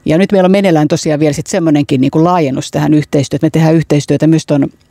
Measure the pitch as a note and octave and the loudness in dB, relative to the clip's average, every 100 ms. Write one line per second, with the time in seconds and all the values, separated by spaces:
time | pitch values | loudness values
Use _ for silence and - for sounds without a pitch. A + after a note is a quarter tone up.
0 | - D#3 G3 G3 F#3 G3 G3 D#3+ D3+ E3 | -2 0 0 2 2 2 2 2 0 -2
1 | D#3+ D3 D3+ C#3+ - G3+ E3 D3 C#3+ C3+ | -2 0 0 -2 -4 -2 0 0 0 0
2 | C3+ D#3+ E3+ F3+ C#3+ C#3 - D3 D3 D3+ | 0 0 2 2 -2 -4 -6 -4 0 0
3 | D3 D3+ C3 D#3+ D#3+ D#3+ D#3+ E3 D3+ D3 | 0 -2 -2 -2 -2 0 2 2 0 -2
4 | - C#3+ D#3+ D#3+ - D3 C#3 _ _ | 0 0 2 0 0 -2 -2 _ _